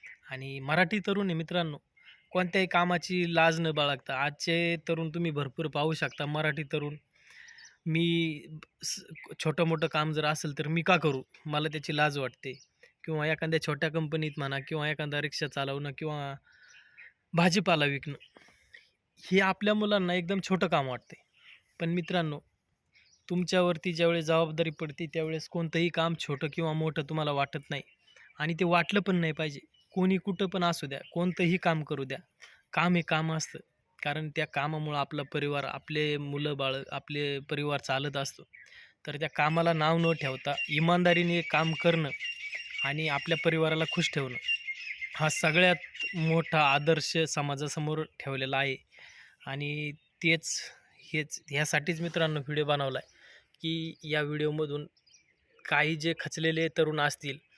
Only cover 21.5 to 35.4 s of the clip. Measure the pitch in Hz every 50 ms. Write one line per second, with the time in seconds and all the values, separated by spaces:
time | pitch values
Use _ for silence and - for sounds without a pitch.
21.5 | - - _ _ _ - 170 165 170 180 165 - 185 180 165 156 147 147 - _
22.5 | _ _ _ _ _ _ _ _ _ _ _ _ _ _ _ - 175 180 180 -
23.5 | 185 185 175 175 175 160 - 185 165 160 170 170 170 170 156 151 160 165 165 156
24.5 | 160 156 170 160 151 - 165 151 147 - 170 151 - 165 156 160 160 156 - -
25.5 | - 170 165 160 - 165 170 175 - 170 160 165 170 - - - 143 135 - 151
26.5 | - - 165 160 156 160 156 160 147 165 143 147 160 156 151 147 143 143 139 -
27.5 | - 147 - - 147 139 - - _ _ _ _ _ - - - _ - 147 160
28.5 | 170 160 185 170 175 175 170 - 196 208 185 202 185 175 165 160 151 - 156 156
29.5 | 143 139 - _ _ _ _ _ - 190 180 185 190 180 - 208 185 - 202 180
30.5 | 185 190 180 170 165 - - 135 139 135 - - - 170 175 185 165 - 185 165
31.5 | 180 180 - 180 160 156 147 - 151 139 135 135 135 - - _ _ _ - -
32.5 | - _ _ _ - 151 160 180 180 170 160 - 165 156 160 160 160 160 - -
33.5 | - - - _ _ _ _ _ _ - - 147 147 156 156 156 147 - 151 -
34.5 | - 143 139 151 156 156 156 151 147 143 139 - - 147 143 - - 147